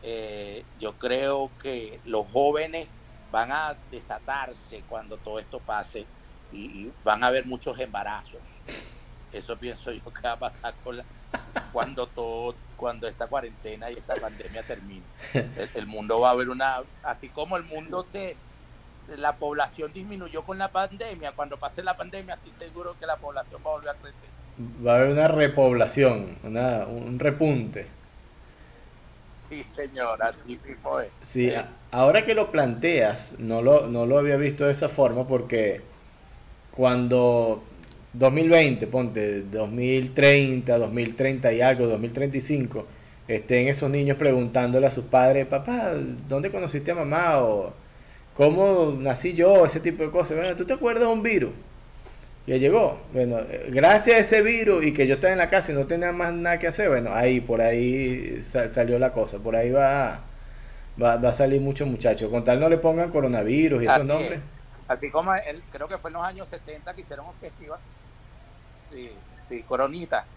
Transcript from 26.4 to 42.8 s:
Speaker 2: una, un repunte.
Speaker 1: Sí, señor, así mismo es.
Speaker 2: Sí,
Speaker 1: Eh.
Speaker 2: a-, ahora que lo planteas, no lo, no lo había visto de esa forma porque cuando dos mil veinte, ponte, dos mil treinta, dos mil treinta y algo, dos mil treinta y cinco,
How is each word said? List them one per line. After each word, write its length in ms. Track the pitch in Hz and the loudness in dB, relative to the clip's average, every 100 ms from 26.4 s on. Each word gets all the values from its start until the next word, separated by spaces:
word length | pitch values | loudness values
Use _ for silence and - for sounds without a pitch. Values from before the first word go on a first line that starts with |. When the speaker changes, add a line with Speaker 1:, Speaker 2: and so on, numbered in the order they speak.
Speaker 2:
una, 420 | 110 113 127 117 107 | -8 -4 -2 -2 -4
un 340 | 117 120 123 | -8 -8 -2
repunte. 680 | 147 143 156 131 107 104 - - - - - - - - - - - - - - - - - | -2 0 0 0 -4 -10 -16 -20 -20 -20 -20 -20 -20 -20 -20 -20 -20 -20 -20 -20 -20 -20 -18
Speaker 1:
Sí, 140 | 151 | -18
señor, 600 | 135 - 143 135 123 110 | -16 -12 -12 -6 -4 0
así 360 | 113 113 123 123 139 | -2 -4 -14 -16 -16
mismo 340 | 131 139 139 | -12 -6 -6
es. 100 | 113 - | -6 -12
Speaker 2:
Sí, 280 | - 127 123 | -8 0 0
Speaker 1:
Eh. 80 | 120 | 0
Speaker 2:
a-, 120 | - - - | -8 -16 -8
ahora 340 | 120 135 190 220 | 4 6 6 4
que 80 | |
lo 180 | 214 214 | 0 0
planteas, 880 | 160 131 117 160 160 110 110 - - | 0 0 0 0 2 2 0 -10 -10
no 220 | 113 113 | -4 0
lo, 260 | 120 147 127 | 6 6 4
no 180 | 120 117 | -2 2
lo 120 | 143 | 2
había 200 | 143 139 | 4 2
visto 280 | 143 143 143 | 0 0 0
de 60 | |
esa 180 | 139 151 | 0 -2
forma 380 | - 131 117 127 | 2 2 2 -2
porque 540 | 127 120 117 107 92 - - - - - - - - - | -2 0 0 0 -2 -10 -20 -20 -20 -20 -20 -20 -20 -18
cuando 920 | - 127 123 123 123 123 120 113 107 - - - - - | 0 2 2 2 4 4 4 2 -2 -6 -20 -20 -20 -18
dos 200 | 120 131 | 2 4
mil 160 | 143 165 | 4 6
veinte, 380 | 165 151 117 107 | 6 6 2 -2
ponte, 560 | 127 123 107 104 101 | -2 -2 -2 -2 -4
dos 260 | 98 107 104 | -6 -6 -4
mil 440 | 117 123 131 127 | -2 0 0 0
treinta, 640 | 131 143 143 135 127 123 120 | 4 6 8 4 0 2 2
dos 140 | 113 | 2
mil 240 | 117 117 117 | -2 -4 -2
treinta 380 | 135 135 127 | -2 2 2
y 80 | 117 | 4
algo, 260 | 127 123 120 | 4 4 2
dos 120 | 107 | 0
mil 140 | 117 | -4
treinta 240 | 117 139 139 | -4 -4 -4
y 40 | |
cinco, 460 | 123 151 120 113 | -2 -2 -2 -6